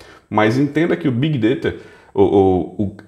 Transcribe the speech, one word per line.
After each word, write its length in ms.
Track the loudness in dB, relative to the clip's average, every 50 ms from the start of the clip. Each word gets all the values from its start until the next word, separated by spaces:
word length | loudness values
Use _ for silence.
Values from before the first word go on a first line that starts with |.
| -20 -20 -20 -20 _ -4
Mas 280 | 0 2 2 2 2
entenda 400 | 0 0 0 0 0 0 0 -2
que 100 | -2 -2
o 40 | -2
Big 260 | -2 0 0 -2 0
Data, 400 | 0 0 0 0 -2 -4 -6 -6 -8 -12 -20 -20 -20 _ _ 0
o, 100 | 0 2
o, 600 | 4 4 4 4 4 2 0 -2 -4 -6 -6 -6
o, 140 | -6 -8 -12 -8